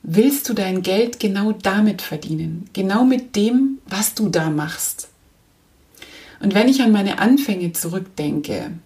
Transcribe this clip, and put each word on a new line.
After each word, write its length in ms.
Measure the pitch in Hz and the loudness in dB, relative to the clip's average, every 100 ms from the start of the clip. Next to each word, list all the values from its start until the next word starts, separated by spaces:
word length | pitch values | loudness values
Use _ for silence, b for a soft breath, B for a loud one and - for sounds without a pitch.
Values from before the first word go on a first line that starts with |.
willst 440 | 160 170 262 277 - | 0 4 4 2 -4
du 60 | |
dein 280 | 208 190 185 | -4 -2 -2
Geld 380 | 180 190 240 - | 0 0 0 0
genau 320 | 214 196 208 | -4 0 -2
damit 500 | 208 196 196 214 - | -2 -2 2 2 0
verdienen? 680 | - 156 - 156 160 165 196 | -8 -10 -6 -6 -6 -8 -10
Genau 300 | - 190 208 | -4 0 2
mit 320 | 254 262 - 208 | 4 2 -2 0
dem, 440 | 214 247 269 269 - | 2 2 2 -2 -6
was 280 | 196 214 - | -4 -4 -2
du 140 | 208 | 0
da 200 | 165 160 | 0 0
machst? 600 | 151 151 - - - - _ _ _ _ _ _ _ _ B B B B B | -2 -4 -6 -8 -8 -16 _ _ _ _ _ _ _ _ B B B B B
Und 160 | 202 190 | 0 4
wenn 140 | 240 | 4
ich 120 | 269 | 4
an 100 | 233 | 4
meine 280 | 208 196 - | 4 2 0
Anfänge 540 | 208 277 247 190 170 | 4 4 2 -2 -4
zurückdenke 960 | 170 170 190 185 - 147 151 147 - - 165 | -4 -6 -6 -8 -6 -4 -4 -4 -8 -8 -12